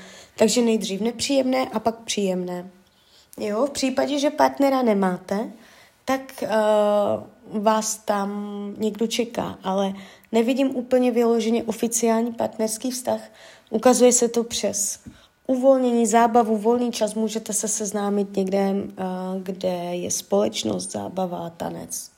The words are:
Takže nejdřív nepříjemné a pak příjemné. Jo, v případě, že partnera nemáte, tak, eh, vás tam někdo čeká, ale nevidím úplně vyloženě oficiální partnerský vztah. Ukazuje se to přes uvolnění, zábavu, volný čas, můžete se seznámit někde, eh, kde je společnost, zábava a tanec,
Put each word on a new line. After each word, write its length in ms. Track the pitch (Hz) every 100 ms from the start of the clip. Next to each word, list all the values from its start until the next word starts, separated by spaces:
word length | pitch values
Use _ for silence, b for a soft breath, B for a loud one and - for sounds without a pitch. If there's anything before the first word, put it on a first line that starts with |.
| B B B -
Takže 260 | 220 240
nejdřív 380 | 233 220 190 190
nepříjemné 680 | 226 233 - 269 254 262 254
a 80 | 220
pak 180 | 226 226
příjemné. 720 | - - 190 185 180 180 185 - _ b b b b -
Jo, 280 | 214 214 277
v 40 |
případě, 480 | - 262 262 262 285
že 120 | 285
partnera 520 | 285 262 262 277 262
nemáte, 680 | 240 202 185 180 - 202 254 - B B B B
tak, 380 | - 262 269 -
eh, 60 | 202 220 214 214 208 208 202 214 - - -
vás 440 | 214 208 220 214 -
tam 340 | - 208 202 208 208 202 202 208
někdo 280 | 220 208 226
čeká, 520 | 240 240 196 180 -
ale 300 | 190 190 196 196 B B B
nevidím 440 | 226 226 262 269 254
úplně 340 | 247 254 247
vyloženě 540 | 240 233 233 220 226
oficiální 680 | 226 214 233 - 226 226 233
partnerský 580 | 226 214 - 220 - 254
vztah. 300 | 247 226 220 - - B B B
Ukazuje 420 | 220 254 240 247
se 160 | 226 233
to 160 | 233
přes 560 | 226 - 202 202 - - - B B _ -
uvolnění, 600 | 262 269 262 247 233 226
zábavu, 500 | 233 233 233 220 214
volný 360 | 214 247 240
čas, 220 | 226 208
můžete 380 | 214 220 220 220
se 160 | 202 208
seznámit 680 | - 202 208 202 202 196 202
někde, 220 | 190 196
eh, 460 | 196 202 - - 185 185 185 190
kde 320 | 190 190 185 180 175
je 160 | 180 180
společnost, 840 | - - 202 220 214 220 185 185
zábava 460 | 208 202 185 180 175
a 120 | 170
tanec, 600 | 170 175 170 - - -